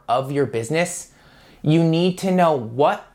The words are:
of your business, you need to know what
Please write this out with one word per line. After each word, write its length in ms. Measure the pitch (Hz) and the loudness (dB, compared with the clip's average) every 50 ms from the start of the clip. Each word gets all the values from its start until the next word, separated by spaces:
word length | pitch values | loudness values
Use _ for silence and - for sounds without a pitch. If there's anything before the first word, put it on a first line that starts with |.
| _ | _
of 240 | - 120 131 131 135 | -4 -2 -2 -2 -4
your 140 | 143 139 139 | -2 -2 -2
business, 680 | - - 113 117 - 156 165 175 175 - - - - _ _ _ - - - - - - - | -2 -2 -6 -4 -2 -2 -2 -2 -2 -6 -12 -14 -16 _ _ _ -20 -20 -20 -20 -20 -14 -6
you 220 | - 147 156 165 165 | 0 2 2 4 4
need 340 | 165 160 165 175 185 180 - | 2 2 2 0 0 -2 -2
to 120 | 190 190 | -2 0
know 220 | 185 185 175 165 151 | 2 4 4 2 2
what 520 | 131 110 113 117 127 147 175 208 208 - - - | 0 -4 -4 0 2 2 2 2 -2 -8 -8 -4